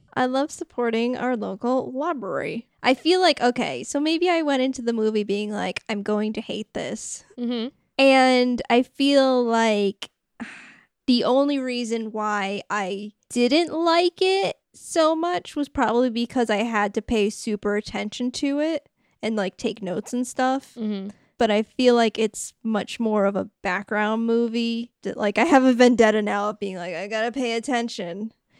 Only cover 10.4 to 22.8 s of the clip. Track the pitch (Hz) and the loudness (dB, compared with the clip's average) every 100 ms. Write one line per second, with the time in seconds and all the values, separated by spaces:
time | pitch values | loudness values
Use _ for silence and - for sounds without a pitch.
10.4 | 226 - - - _ _ - 247 - 262 | -16 -16 -20 -20 _ _ 0 2 4 2
11.4 | 285 285 254 247 226 226 220 214 214 208 | 2 0 -2 -4 -4 -4 -4 -4 -2 -2
12.4 | 196 202 - 208 190 196 208 - - 240 | -4 -6 -6 -4 -4 -6 -10 -16 -6 2
13.4 | 240 302 339 311 339 330 359 - 381 381 | 4 4 2 0 2 4 2 2 2 2
14.4 | 392 - _ - - 330 311 320 349 359 | 0 -4 _ -20 -4 2 2 2 -2 -4
15.4 | - 302 285 - 240 233 254 226 233 254 | -6 -6 -6 -2 0 2 0 0 -2 -2
16.4 | 226 208 233 220 202 214 - 226 208 - | 0 0 0 0 -2 -2 -2 0 0 -2
17.4 | - 208 208 208 - 202 208 - 247 - | -6 -4 -2 -4 -4 -6 -8 -6 -6 -2
18.4 | 285 285 311 320 - _ _ _ 220 214 | -2 0 -2 -4 -8 _ _ _ -4 -2
19.4 | 190 - - - 180 180 - 247 254 - | -4 -4 -6 -6 -6 -6 -4 -4 -4 -2
20.4 | 254 269 - - 214 202 196 - _ - | 0 -2 -6 -8 -6 -6 -8 -14 _ 0
21.4 | 226 208 220 - 254 240 226 - 220 - | 2 2 0 2 4 6 4 0 -2 -4
22.4 | - - 226 214 | -14 -10 -4 -4